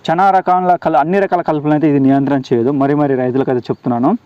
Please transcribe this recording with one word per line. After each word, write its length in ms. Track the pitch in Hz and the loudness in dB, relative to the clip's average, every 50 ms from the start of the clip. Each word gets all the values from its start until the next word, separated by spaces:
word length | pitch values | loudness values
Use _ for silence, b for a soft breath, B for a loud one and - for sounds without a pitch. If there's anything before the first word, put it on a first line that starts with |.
| _ | _
చాలా 240 | - 160 175 196 196 190 190 | -2 0 2 2 2 2 2
రకాల 360 | 180 - 180 180 180 180 180 170 - | 2 2 0 0 2 0 0 0 0
కలు-, 160 | 165 160 147 139 | 0 0 0 0
అన్ని 160 | 160 185 202 196 | 0 0 0 0
రకాల 140 | 190 185 175 165 - | 0 -2 -2 -2 -2
కలుపులను 260 | 156 151 139 151 151 151 | -4 -2 0 0 0 2
అయితే 120 | 156 156 | 2 2
ఇది 80 | 143 143 135 135 | 2 2 4 4
నియంత్రణ 320 | 135 139 135 135 143 139 131 - | 2 2 2 0 -2 -2 -2 -2
చేయదు. 180 | 131 120 113 131 | -2 0 0 0
మరి 260 | 147 139 139 139 147 147 | 0 0 0 0 0 0
మరి 120 | 147 139 135 123 | 0 0 0 -2
రైతులకు 280 | 127 127 123 135 131 147 | -2 -2 -2 -2 -2 0
అయితే 120 | 127 123 - - | -2 -4 -4 -6
చెప్తున్నాను 400 | 131 - - 123 120 117 123 156 220 240 _ | -8 -6 -4 -4 -2 0 0 -2 -2 -4 _